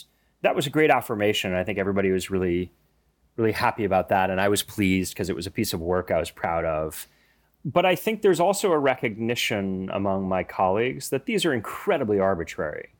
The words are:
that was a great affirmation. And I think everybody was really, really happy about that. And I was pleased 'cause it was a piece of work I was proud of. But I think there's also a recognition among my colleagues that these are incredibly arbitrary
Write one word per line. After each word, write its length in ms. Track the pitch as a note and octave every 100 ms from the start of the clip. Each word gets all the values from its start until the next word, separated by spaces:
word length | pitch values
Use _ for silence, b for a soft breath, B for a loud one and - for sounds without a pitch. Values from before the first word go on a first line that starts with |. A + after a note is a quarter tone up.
| - _ _ _
that 140 | - -
was 100 | C#3
a 60 |
great 180 | D3+ D3+
affirmation. 600 | C3 - G#2+ G#2 G#2 G2
And 80 | F2+
I 40 |
think 140 | F#2 G2
everybody 320 | G2 G2 G2
was 220 | F#2+ -
really, 400 | F#2+ F#2 F2 F2+ _ _ _ _ _ _ -
really 140 | A2
happy 340 | - A#2+ - G2
about 240 | F#2 -
that. 220 | G2 F#2
And 100 | F#2
I 80 | G2+
was 140 | G2+
pleased 520 | - - F#2+ F#2+ F2+ -
'cause 140 | F#2
it 60 | C#2
was 100 | F#2
a 60 |
piece 220 | A#2+ G#2
of 60 | F#2
work 300 | E2 F2+ F2
I 100 | E2+
was 120 | D#2+
proud 340 | - F2 E2 E2
of. 420 | D#2 D#2 - - b b b b _
But 220 | C#3 F3 F#3
I 100 | F3+
think 280 | A3 A3
there's 160 | G3+ E3
also 320 | F3 G3 G3+
a 80 | D3+
recognition 1120 | C#3 B2 B2 G2+ A#2 A#2+ - G#2+ G2 F#2+ F#2+
among 340 | G2 G2 F#2+ F#2+
my 160 | F#2
colleagues 680 | F2 - F#2+ G2+ B2+ C#3+ -
that 160 | C3+ -
these 180 | G#3 D#3+
are 80 |
incredibly 680 | B2 - - G3+ D#3+ A2 G2+
arbitrary 680 | F#2+ F2+ E2 - D#2 D#2 -